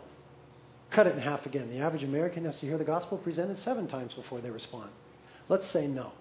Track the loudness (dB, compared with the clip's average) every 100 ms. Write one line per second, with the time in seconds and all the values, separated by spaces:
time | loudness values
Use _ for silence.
0 | -12 -20 -20 -20 -20 -20 -20 -20 4 8
1 | 8 6 0 0 -2 -4 -2 0 0 0
2 | 0 2 2 0 -4 -4 -2 0 0 0
3 | 0 -4 -2 -2 -2 -2 -2 -2 -2 -4
4 | -6 -10 -8 -8 -6 -8 -8 -10 -12 -16
5 | -20 -20 -20 -20 2 2 4 0 0 -2
6 | -6 -12